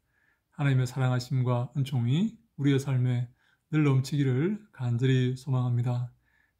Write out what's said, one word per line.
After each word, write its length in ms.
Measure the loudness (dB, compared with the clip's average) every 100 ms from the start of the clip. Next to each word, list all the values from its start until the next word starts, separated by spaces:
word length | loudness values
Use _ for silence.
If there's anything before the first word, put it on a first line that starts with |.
| _ _ _ _ _
하나님의 340 | -4 0 2 0
사랑하심과 840 | 0 0 0 -2 -2 0 0 -2 -4
은총이 640 | -2 -2 0 0 0 -4 _ -4
우리의 220 | 0 0
삶에 500 | 0 0 0 0 -4 _ _ _ -4
늘 100 | 0
넘치기를 800 | 2 2 0 0 0 0 0 -4 -10
간절히 680 | -8 -4 0 2 2 0 -2
소망합니다. 760 | -4 -2 0 -2 -2 -4 -6 _ _ _ _ _